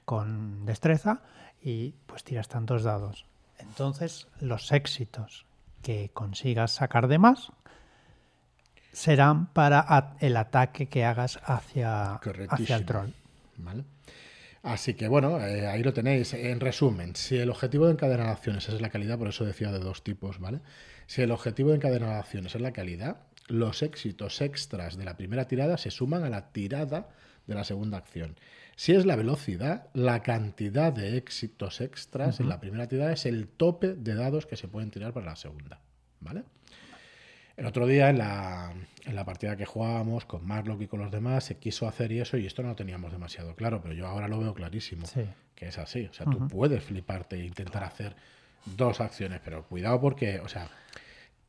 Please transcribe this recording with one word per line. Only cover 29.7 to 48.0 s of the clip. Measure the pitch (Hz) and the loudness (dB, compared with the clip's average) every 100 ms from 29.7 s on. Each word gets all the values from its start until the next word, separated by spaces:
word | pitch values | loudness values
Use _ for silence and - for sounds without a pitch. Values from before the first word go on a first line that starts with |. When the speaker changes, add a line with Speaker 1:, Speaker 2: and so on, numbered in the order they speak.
| 202 - | -4 -4
Speaker 2:
la | 127 123 117 | 2 2 2
cantidad | 113 117 104 - 104 113 160 | 0 0 -2 -4 -2 2 2
de | 123 98 123 | 2 -2 -4
éxitos | - - 110 - 95 - | -4 -8 -8 -6 -8 -6
extras | 135 - - 131 139 110 | -8 -10 -8 -2 0 2
en | 127 | 0
Speaker 1:
Ujú. | |
Speaker 2:
la | 87 | -2
primera | 98 110 120 | -6 -6 -2
tirada | 131 151 | 0 0
es | 160 127 | 0 0
el | 113 104 | -2 -4
tope | - 170 170 190 185 | 2 4 4 0 -2
de | 113 | -4
dados | 107 127 151 147 | -2 0 0 -2
que | - | -10
se | 92 | -10
pueden | 104 107 | -8 -8
tirar | 98 110 | -8 -8
para | 123 87 | -8 -8
la | 80 | -10
segunda, | - 73 69 - _ _ _ _ | -14 -16 -16 -20 _ _ _ _
¿vale? | 80 131 262 _ - - - - - - - - - - | -12 -12 -12 _ -20 -20 -20 -20 -20 -20 -20 -20 -20 -8
El | 113 | -4
otro | 123 123 | 0 4
día | 139 139 | 8 8
en | 135 | 6
la, | 104 101 95 90 87 87 90 - | 2 -4 -6 -8 -10 -12 -16 -14
en | - 104 | -8 -6
la | 95 | -6
partida | 95 104 101 | -6 -6 -4
que | 101 | -6
jugábamos | 110 113 113 110 117 - | -4 -2 -2 -2 -4 -6
con | 87 87 | -8 -4
Marlock | 107 107 104 | -4 -4 -6
y | 104 | -6
con | 107 | -6
los | 101 | -4
demás | 104 120 131 | -2 0 0
se | - - | -2 -6
quiso | 110 - 113 | -6 -4 -4
hacer | - 113 | -2 -2
y | 113 | -2
eso, | 120 127 | -2 -2
y | 95 | -4
esto | - | -6
no | 123 | -6
lo | 110 | -6
teníamos | 95 90 87 | -8 -8 -8
demasiado | 90 85 - 85 82 | -10 -10 -12 -12 -6
claro, | 110 113 | -4 -2
pero | 82 | -4
yo | 82 92 | -8 -6
ahora | 101 104 | -6 -4
lo | 107 | -2
veo | 110 | -4
clarísimo, | 101 85 104 - 85 85 | -4 -6 -8 -8 -10 -6
Speaker 1:
Sí. | 131 104 - _ _ | -4 -4 -8 _ _
Speaker 2:
que | 87 | -12
es | 92 | -10
así. | 80 123 101 | -8 -8 -8
O | |
sea, | - 147 | -4 -2
tú | 131 | 0
Speaker 1:
Ujú. | 135 | 0
Speaker 2:
puedes | 92 139 123 | 2 2 2
fliparte | - 95 - 92 - 90 | -2 -6 -6 -6 -6 -8
e | 87 | -8
intentar | 85 92 101 | -8 -8 -6
hacer | 95 - | -8 -8